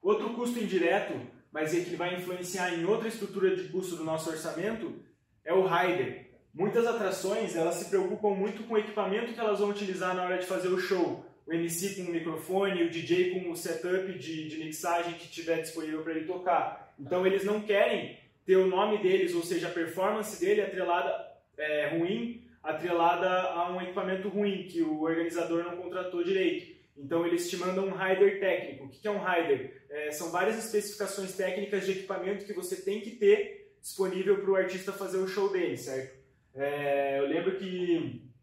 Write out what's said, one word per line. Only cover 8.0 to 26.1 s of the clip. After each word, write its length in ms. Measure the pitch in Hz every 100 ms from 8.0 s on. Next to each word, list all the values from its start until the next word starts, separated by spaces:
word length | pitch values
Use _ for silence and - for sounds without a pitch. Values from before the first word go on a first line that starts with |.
| 185 208 208
muito 340 | 190 208 214
com 120 | - 220
o 20 |
equipamento 560 | 208 - 190 208 233
que 60 | 233
elas 180 | 220 196
vão 100 | 202
utilizar 460 | 202 202 175 180 185
na 80 |
hora 140 | 180 185
de 80 | 180
fazer 240 | 185 180
o 100 | 185
show. 460 | - 185 156 - - - -
O 60 |
M 180 | 165 170
C 260 | - 196 190
com 140 | 175
o 40 |
microfone, 680 | 170 160 156 - 185 196 180
o 60 | 165
D 120 | 165
J 300 | 135 180 180
com 200 | 185 180
o 40 | 165
setup 600 | 180 160 180 185 190 160
de, 300 | 139 160 156
de 160 | 156
mixagem 500 | 160 151 180 170 170 170
que 120 | -
tiver 340 | - 165 165
disponível 400 | 160 165 156 156
pra 100 | 160
ele 120 | 160 156
tocar. 680 | 180 180 165 - - - -
Então 300 | 135 180 190
eles 160 | 190
não 160 | 185 214
querem 580 | 208 202 - 202 139 - - _ -
ter 100 | 190
o 120 | 185
nome 320 | 185 214 208
deles, 360 | 185 190 170 170
ou 80 |
seja, 240 | 160 170 170
a 40 |
performance 680 | 175 165 - 196 214 208 -
dele 220 | 180 208
atrelada, 520 | 190 170 180 175 - - - - _ -
é, 320 | 151 151 147
ruim, 580 | 165 170 226 233 - - -
atrelada 640 | 151 156 175 175 165 175 185
a 460 | 185 180 170 180
um 80 | 180
equipamento 480 | 180 196 190 190 196
ruim, 400 | 190 202 185 -
que 120 | 170
o 200 | 156 151
organizador 640 | 160 165 170 165 160 170 175
não 100 | 180
contratou 480 | 180 185 180